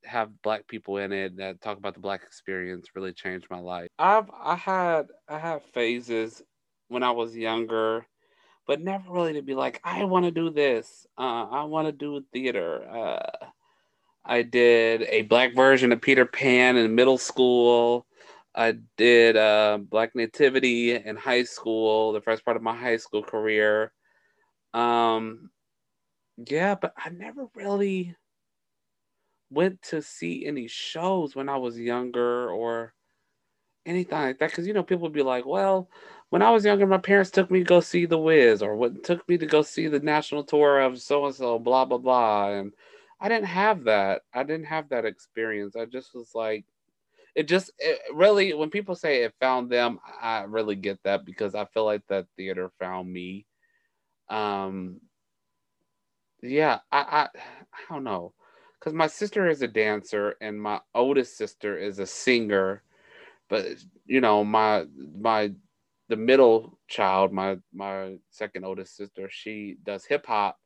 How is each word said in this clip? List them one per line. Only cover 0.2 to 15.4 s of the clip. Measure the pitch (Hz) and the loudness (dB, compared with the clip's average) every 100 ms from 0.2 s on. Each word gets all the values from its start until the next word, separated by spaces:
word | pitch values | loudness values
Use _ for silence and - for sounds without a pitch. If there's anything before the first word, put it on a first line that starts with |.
| 107 104 | -6 -6
black | 107 107 - | -6 -6 -8
people | 110 98 98 | -16 -8 -6
in | 98 | -4
it | 98 98 90 | -6 -6 -8
that | 95 90 | -12 -10
talk | 107 101 | -12 -10
about | 101 | -10
the | 92 | -10
black | 98 98 | -10 -10
experience | - - - 95 90 90 - 95 | -12 -20 -10 -8 -8 -12 -14 -12
really | 95 | -12
changed | 90 95 92 - | -10 -10 -10 -12
my | 90 | -14
life. | 87 90 87 - | -10 -12 -12 -2
I've, | 170 214 202 | 2 2 0
I | - 143 175 | -12 -6 -6
had, | - 190 180 160 143 _ - | -4 -2 0 -2 -4 _ -16
I | 151 | -12
had | 165 156 | -8 -10
phases | _ 123 117 120 120 113 113 - - _ _ _ _ | _ -4 -4 -4 -4 -6 -6 -10 -20 _ _ _ _
when | 123 | -4
I | 123 | -2
was | 120 117 117 | -2 -6 -6
younger, | 113 113 113 113 110 113 117 _ _ _ _ _ - | -6 -4 -4 -2 -2 -4 -8 _ _ _ _ _ -6
but | 143 | -4
never | 175 196 185 | -4 -8 -6
really | 180 170 | -4 -2
to | 151 | -4
be | 139 | -6
like, | 135 131 - | -4 -4 -6
"I | 170 185 | -10 -6
wanna | 202 185 175 | 0 2 2
do | 170 165 | -2 -4
this. | 147 143 117 117 - _ - | 0 2 0 -4 -20 _ -6
Uh, | 127 117 104 | -4 -4 -4
I | 131 | -6
wanna | 151 156 156 | -4 -2 -4
do | 143 147 143 139 | -4 -8 -8 -10
theater." | 123 131 117 85 67 62 | -6 -2 -2 -4 -6 -8
Uh, | 113 98 58 - - - _ _ _ _ _ _ _ | -8 -6 -4 -8 -12 -18 _ _ _ _ _ _ _
I | - 120 | -2 -2
did | 120 123 120 117 113 113 | 0 4 6 6 4 0
a | 110 110 | 0 0
black | 107 117 | 4 4